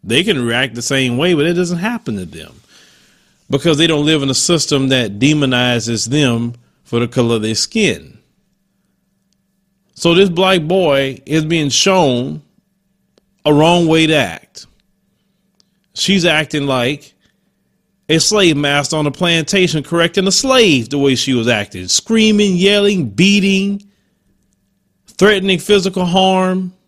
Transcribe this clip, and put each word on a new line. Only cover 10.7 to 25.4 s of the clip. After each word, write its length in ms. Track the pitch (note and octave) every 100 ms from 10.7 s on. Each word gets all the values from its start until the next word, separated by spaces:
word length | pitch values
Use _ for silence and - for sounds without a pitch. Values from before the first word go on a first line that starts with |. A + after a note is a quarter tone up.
| F#3+ E3+ C#3 C3+ G#2 -
is 180 | D#3
being 260 | D#3 E3 D3
shown 720 | - G3 F#3+ D3 B2 C3+ D#3 _ _ _ _ _ _ _ _ _ _
a 100 | D3+
wrong 340 | D3 D#3+ F3 E3+
way 200 | D#3+ D#3+
to 80 | D#3
act. 500 | G#2 D#2+ _ - - _ _ _ _ _ _ _ _ _ _ _ _
She's 300 | - - G3
acting 440 | E3+ D#3 D3+ D3+ C#3+
like 460 | C3 A#2+ D3 - _ _ _ _ _ _ _ _ _ -
a 100 | D#3+
slave 360 | - G#3+ F3+ C#3+
master 400 | C#3+ C#3+ C#3 D#3
on 120 | D3
a 40 |
plantation 720 | C3 F3 E3 D3+ G3 F3 D3+
correcting 440 | - E3+ E3 G3 F#3+
a 40 |
slave 580 | - C4+ C4 A3 C3+ A2+
the 80 | C#3+
way 180 | C#3 B2+
she 180 | -
was 140 | B2 A2+
acting. 400 | A2 G2+ F#2+ F#2
Screaming, 680 | - - A3+ A3 G#3 G#3 F3
yelling, 540 | F#3+ G#3 G3+ G3 B2+
beating, 800 | F#2+ F#3+ G3+ G3 F#3+ G3+ G3+ _ _ _ _ _ _ _ _ _ _ _ _ _
threatening 520 | - G3 G3+